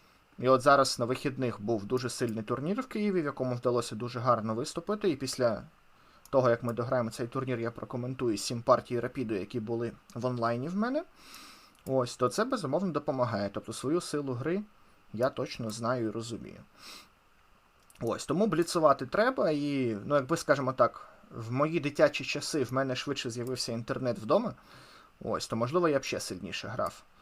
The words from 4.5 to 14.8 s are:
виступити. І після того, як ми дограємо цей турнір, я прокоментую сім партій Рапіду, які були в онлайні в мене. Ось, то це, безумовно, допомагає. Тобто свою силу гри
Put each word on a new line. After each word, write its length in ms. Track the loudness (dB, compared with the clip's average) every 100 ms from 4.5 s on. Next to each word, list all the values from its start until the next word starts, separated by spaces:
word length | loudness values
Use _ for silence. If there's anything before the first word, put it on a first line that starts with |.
виступити. 560 | -2 -4 -4 -4 0 0
І 60 | 0
після 460 | -2 2 2 2 -6 _ _ _ -20 -20 0
того, 200 | 4 6
як 120 | 4
ми 100 | 2
дограємо 380 | -2 0 0 0
цей 160 | -2 -4
турнір, 340 | -4 -2 -2
я 100 | -4
прокоментую 680 | -6 -8 -6 -4 -2 0 0
сім 260 | -2 0
партій 380 | 4 4 2 -2
Рапіду, 340 | -2 -4 -2
які 260 | -2 -2 -4
були 320 | -2 -2 -4 -8 -12
в 120 | -4 -2
онлайні 420 | 0 0 0 -2
в 80 | -2
мене. 280 | 0 -2 -4 -12 -20 -20 -20 -20 -20 _ -2
Ось, 300 | 0 0 0
то 120 | 0
це, 160 | 2
безумовно, 480 | 0 -2 0 0 0
допомагає. 580 | -2 -2 0 0 0 -2
Тобто 200 | -4 -8
свою 280 | -6 0 0
силу 320 | 0 -4 -2
гри 300 | -2 -2 -2 -4 -14